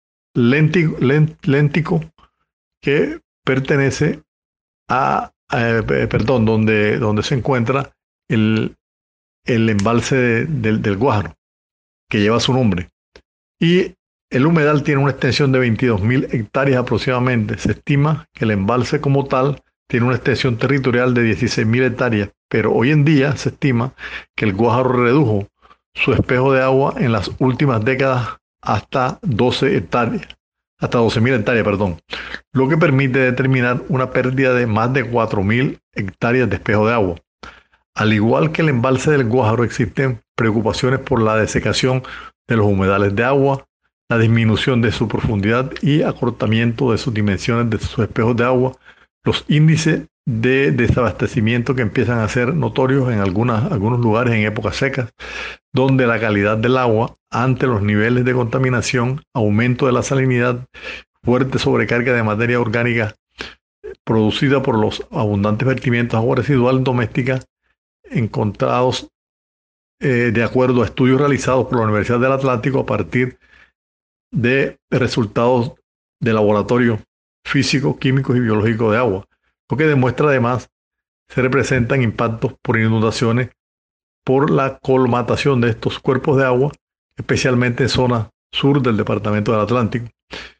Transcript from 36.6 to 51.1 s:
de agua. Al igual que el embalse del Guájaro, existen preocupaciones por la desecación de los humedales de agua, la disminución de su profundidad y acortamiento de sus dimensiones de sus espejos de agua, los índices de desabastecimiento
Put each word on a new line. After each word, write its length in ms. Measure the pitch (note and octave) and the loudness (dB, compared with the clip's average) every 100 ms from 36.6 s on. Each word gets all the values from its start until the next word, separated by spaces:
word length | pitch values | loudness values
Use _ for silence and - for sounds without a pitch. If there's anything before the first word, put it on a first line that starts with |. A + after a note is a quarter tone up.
| - G#2 G#2+ | 0 0 2
de 60 | |
agua. 220 | A#2 F#2+ E2 _ _ - - _ _ _ - | 2 0 -4 _ _ -20 -20 _ _ _ -2
Al 180 | G#2+ | 0
igual 400 | A2 A2 C3 D#3 | 2 2 2 0
que 80 | D#3+ | 0
el 80 | D#3+ | 0
embalse 420 | B2+ C3 C3 D#3 | 2 2 0 2
del 140 | D3 A#2 | 0 2
Guájaro, 400 | B2+ A2 A#2 A2+ | 2 2 0 0
existen 560 | - A#2 - C3+ A#2+ _ - | -2 -4 -2 -4 -4 _ -2
preocupaciones 640 | A2+ G#2+ G#2+ - B2+ C3 | 0 0 -2 0 0 -2
por 200 | C3 B2 | -2 0
la 140 | A2 A2 | 2 2
desecación 680 | G#2 B2 A2+ G#2 C3 B2+ - - - _ - | 0 0 -2 0 0 -2 -4 -14 -20 _ -2
de 80 | A#2 | 0
los 100 | G#2 | 2
humedales 480 | G2 F#2+ G2 G2+ | 2 2 2 2
de 120 | G2+ A#2+ | 0 0
agua, 420 | C#3 C3+ C3+ - _ _ _ - | 2 2 -2 -8 _ _ _ -2
la 80 | A#2 | 2
disminución 640 | A2+ A2+ A2+ A2 - B2 | 2 4 2 2 0 0
de 100 | A2+ | 0
su 160 | - A2+ | 0 -4
profundidad 640 | - - G#2 G2 A#2 C3+ - | -2 -2 0 0 0 -2 -2
y 200 | C#3+ D3+ | 0 2
acortamiento 880 | A3+ - A#2+ A2+ A#2 A2 A#2 A#2 C3+ | 0 -2 -4 -2 -2 0 0 0 0
de 60 | A2 | 0
sus 160 | - | -2
dimensiones 560 | G#2+ G#2 F#2 - A#2 A#2 | -2 -2 -2 -2 -2 0
de 100 | G#2 | -2
sus 200 | - - | -4 -4
espejos 360 | G#2+ - A2+ A#2 | -4 0 0 0
de 80 | |
agua, 340 | A#2+ B2+ B2+ - - - _ _ | 2 2 0 -4 -20 -20 _ _
los 220 | - - - | -4 -2 0
índices 540 | D3 D#3 D#3 D#3+ D#3+ - _ - | 4 4 4 2 -2 -4 _ -6
de 460 | A2+ B2 C3 C#3+ | -2 0 2 2
desabastecimiento 1040 | C3+ A#2 - B2+ | 2 2 2 0